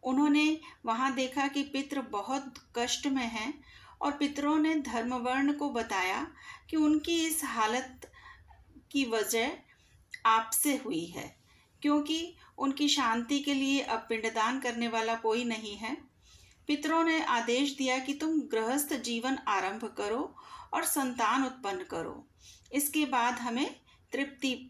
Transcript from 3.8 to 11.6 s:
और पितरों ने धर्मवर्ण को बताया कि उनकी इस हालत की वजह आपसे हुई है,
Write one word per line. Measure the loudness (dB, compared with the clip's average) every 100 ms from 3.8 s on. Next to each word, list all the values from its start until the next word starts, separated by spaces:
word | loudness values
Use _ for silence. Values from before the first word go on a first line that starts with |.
| -20 -4
और | -4
पितरों | 0 -2 0 0 2
ने | 4 2
धर्मवर्ण | 0 -2 -2 -2 0 2 2
को | 2 -2
बताया | -2 -2 0 0 -2 -6 -10 -20 -20 -4
कि | 2
उनकी | 4 4 2 0 2
इस | 0
हालत | -2 0 2 2 -2 -12 -20 -20 -20 -20 -20 -20 -20 -20 -4
की | 0
वजह | 2 2 2 2 0 -2 -14 _ _ -20 _ 0 4
आपसे | 4 4 0 0 0
हुई | 0 -4 -4
है, | -8 -12 -16 _ -20